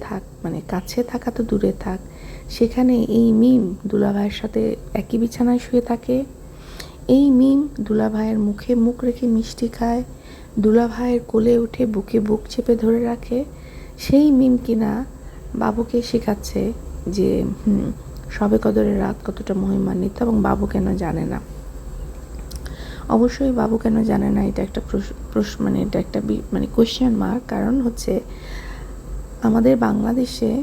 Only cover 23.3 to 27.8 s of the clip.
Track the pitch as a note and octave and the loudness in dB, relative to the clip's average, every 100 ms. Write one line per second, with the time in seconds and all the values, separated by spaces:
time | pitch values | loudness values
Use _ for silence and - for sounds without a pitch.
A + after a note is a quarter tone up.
23.3 | - C#4 B3 A3 A3+ A#3 A3 A3 G3+ C#3 | 2 0 2 0 0 2 2 2 2 2
24.3 | C3+ - - - - - G3 - - - | 2 0 -2 -4 -6 -4 -4 -4 -10 -4
25.3 | A3 G#3 - - - G#3 - - G#3 G#3+ | -2 -2 -2 -2 0 0 -2 -2 -4 -2
26.3 | G#3 - G3+ - - A3+ - B3+ G#3+ F#3+ | -4 -4 -4 0 2 2 2 0 2 0
27.3 | A#3 - G#3 G#3 C4+ | -4 -4 -2 0 0